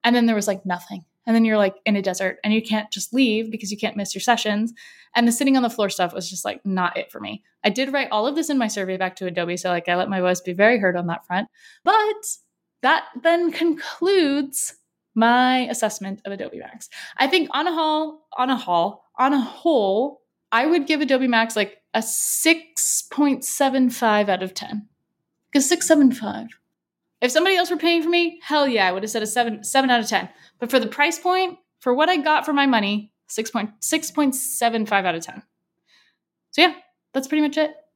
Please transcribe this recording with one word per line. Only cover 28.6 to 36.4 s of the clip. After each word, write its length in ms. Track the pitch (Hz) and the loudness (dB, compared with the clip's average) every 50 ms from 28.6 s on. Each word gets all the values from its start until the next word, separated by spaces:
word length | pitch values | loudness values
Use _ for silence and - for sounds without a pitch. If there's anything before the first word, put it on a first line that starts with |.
| 285 | 2
yeah, 220 | 269 240 214 190 | 2 2 2 2
I 60 | 185 180 | 2 0
would 100 | 196 202 | -2 -6
have 60 | 214 | -4
said 140 | 214 226 214 | -4 -4 -4
a 40 | |
seven, 340 | - - 247 240 233 214 208 - | -2 0 0 0 0 -2 -8 -8
seven 240 | - - 269 269 262 | 0 0 2 4 4
out 100 | 247 240 | 2 2
of 80 | 214 | 2
ten. 220 | 202 220 180 190 - - _ - _ _ | 0 -2 -2 -2 -4 -14 _ -20 _ _
But 120 | _ 247 233 | _ -6 0
for 100 | 254 262 | 0 0
the 80 | 226 | 0
price 320 | - - - 294 330 330 - | 0 0 0 0 0 0 -2
point, 380 | - 359 359 370 381 359 - - _ _ _ _ | -2 0 0 2 0 -2 -4 -12 _ _ _ _
for 140 | - 262 247 | -2 -2 2
what 140 | 262 311 | 2 2
I 80 | 339 370 | 2 2
got 300 | 330 277 311 302 294 311 | 0 2 0 0 0 0
for 80 | 311 294 | 0 0
my 120 | 285 277 | 2 2
money, 460 | 269 254 226 208 202 208 208 208 - _ _ _ | 4 2 2 2 0 -2 -4 -6 -8 _ _ _
six 240 | _ - - 220 226 | _ -8 -8 -8 -4
point, 200 | - 226 196 214 - _ | -4 -6 -6 -6 -10 _
six 280 | - - 311 320 311 - | -6 -4 -4 -2 -4 -4
point 260 | - - 294 277 262 | -2 0 0 0 0
seven 500 | - - - - - 240 233 226 226 220 | -2 -6 -6 -4 -2 -2 0 0 0 -2
five 200 | 214 214 196 185 | 0 0 0 0
out 100 | 185 165 | 0 -4
of 100 | 165 165 | -4 -8
ten. 180 | - - 202 - _ _ _ _ _ _ _ _ _ _ _ _ _ _ _ _ _ _ _ | -12 -16 -18 -20 _ _ _ _ _ _ _ _ _ _ _ _ _ _ _ _ _ _ _